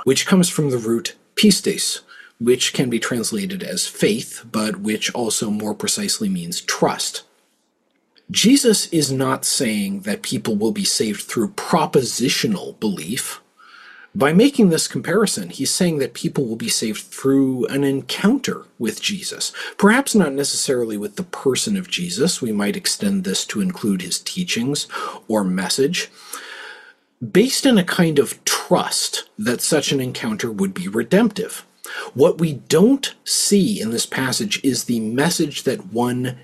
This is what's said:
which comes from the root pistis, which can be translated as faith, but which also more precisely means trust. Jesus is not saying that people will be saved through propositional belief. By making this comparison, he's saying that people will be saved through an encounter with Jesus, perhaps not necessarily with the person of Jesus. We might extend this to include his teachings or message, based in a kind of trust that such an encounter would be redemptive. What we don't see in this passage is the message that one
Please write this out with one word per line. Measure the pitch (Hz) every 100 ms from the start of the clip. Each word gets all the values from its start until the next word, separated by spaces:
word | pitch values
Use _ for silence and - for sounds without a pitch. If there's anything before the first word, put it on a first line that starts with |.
which | - - -
comes | 185 175
from | - 147
the | 127
root | 110 113 - - _ -
pistis, | 107 - - - - - - - - _
which | 117 127 -
can | - 131
be | 117
translated | - 123 110 110 95 95
as | 87 92 -
faith, | - - 110 - - 117
but | 110 107 98
which | 104 107 -
also | - 113 - 110
more | 104 107
precisely | 104 104 - 101 - 107
means | 92 85 -
trust. | - - 156 - - - - _ _ _ _ _ _ _ _ _ -
Jesus | 208 214 277 240 208 -
is | 165 139
not | 131 131 135
saying | - - 123 107 98 98
that | 101 98
people | - 127 120 104
will | 113
be | 104
saved | 95 - 110 101
through | - - 101
propositional | - - 170 - - 117 - 123 - 127 95 - -
belief. | 107 90 78 117 - - _ _ - - - - - 101
By | 139
making | 170 277 - 196
this | 160 -
comparison, | - - 185 214 - 175
he's | 180 131
saying | - 180 151
that | 131
people | - 165 -
will | 123
be | 113 113
saved | - 113 104
through | - - 135 135 135 127 120
an | 139
encounter | 139 135 - - 196 143 - 143 - _
with | 113 107
Jesus, | - 101 - - - - - -
perhaps | 202 240 277
not | 220 156
necessarily | 135 139 - - 127 113 104
with | 101 -
the |
person | 92 - 135 127 - 98
of | -
Jesus. | - 87 90 170 -
We | 117
might | 104 101 101
extend | - - 104 98
this | 95 92 -
to | 107
include | 92 - 110 95
his | 87 82
teachings | - - 180 123 123 143 - - - - -
or | 107
message, | 95 92 92 - 139 180 - - - - - - - - - _ _ _ 113
based | 180 254 - 269
in | 220
a |
kind | 175 - 165 151
of | - -
trust | - - - 160 - - - - - -
that | 107 117
such | - 156 -
an | 143
encounter | 127 123 120 104 120
would | 104 98
be | 185 92
redemptive. | 110 117 185 226 - - - - _ - - -
What | 120 165 -
we | 170
don't | 131 - 156 214 277 - -
see | - - - 202 175 -
in | 110
this | 117 -
passage | - 131 120 107 -
is | 139 120
the | - 120
message | 110 120 160 170 151 -
that | - 107 95
one | 113 123 123 127 123